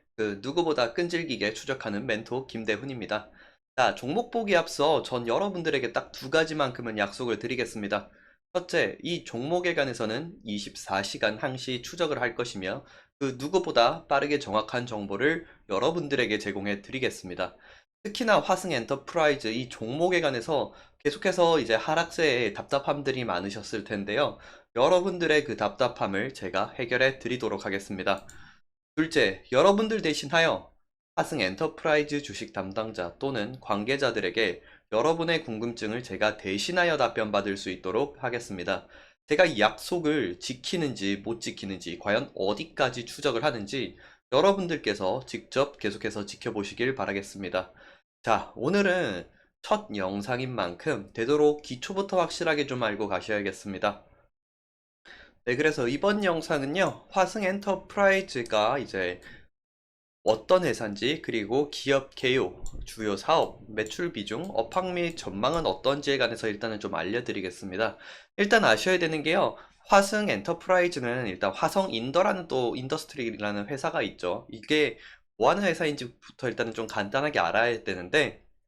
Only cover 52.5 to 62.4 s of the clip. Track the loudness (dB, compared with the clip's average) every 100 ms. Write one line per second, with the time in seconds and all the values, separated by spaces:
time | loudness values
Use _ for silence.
52.5 | 0 0 0 0 0 -2 -2 -2 -2 -2
53.5 | -6 -8 -2 -2 -2 -14 _ _ _ _
54.5 | _ _ _ _ _ -20 -20 -20 _ -2
55.5 | 2 2 2 0 2 2 2 2 0 0
56.5 | -2 0 2 0 0 -4 0 2 0 -2
57.5 | -2 -2 -4 -4 2 4 4 0 -6 0
58.5 | 2 2 0 -2 -2 -2 -4 -12 -20 -20
59.5 | _ _ _ _ _ _ _ 0 2 4
60.5 | 4 4 0 -4 -2 -2 -2 -2 -2 0
61.5 | 0 0 -2 2 2 0 -2 2 2